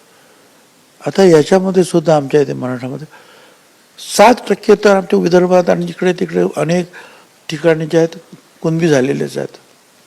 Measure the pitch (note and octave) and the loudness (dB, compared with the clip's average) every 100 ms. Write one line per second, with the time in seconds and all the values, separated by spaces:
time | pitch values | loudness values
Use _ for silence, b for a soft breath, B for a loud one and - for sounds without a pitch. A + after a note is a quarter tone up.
0 | b b b b b b b _ _ _ | b b b b b b b _ _ _
1 | D3 G3 F#3+ D#3 C#3+ F#3 F#3+ F#3 E3+ E3+ | -4 2 4 4 4 0 2 0 0 0
2 | D#3+ D3+ C3+ D3+ C3+ C#3 B2+ B2 B2+ C#3+ | 0 0 0 0 -2 -4 -8 -8 -10 -12
3 | D3+ b b b b b b _ _ - | -16 b b b b b b _ _ -20
4 | - - G#3+ B3 - G3 - G3+ G#3 F#3+ | -4 2 4 2 -4 -2 0 2 4 2
5 | F#3 G3+ F3 F3+ F3+ F3+ F3 F3+ F3 - | 0 -2 2 2 4 2 2 -2 -4 -4
6 | F3+ F3 E3+ F3+ F3 D3 D3+ F3+ F3 B | -4 -2 -4 -2 -2 -2 -2 -2 -4 B
7 | B B B _ - D3+ E3 D#3+ D#3 E3 | B B B _ -14 -2 0 0 0 0
8 | E3 F#3 - - _ _ E3 D#3+ E3+ C#3 | 0 -4 -20 -20 _ _ -4 0 2 2
9 | C3+ C#3+ C#3+ C3+ - - _ _ _ _ | 0 -4 -6 -8 -10 -12 _ _ _ _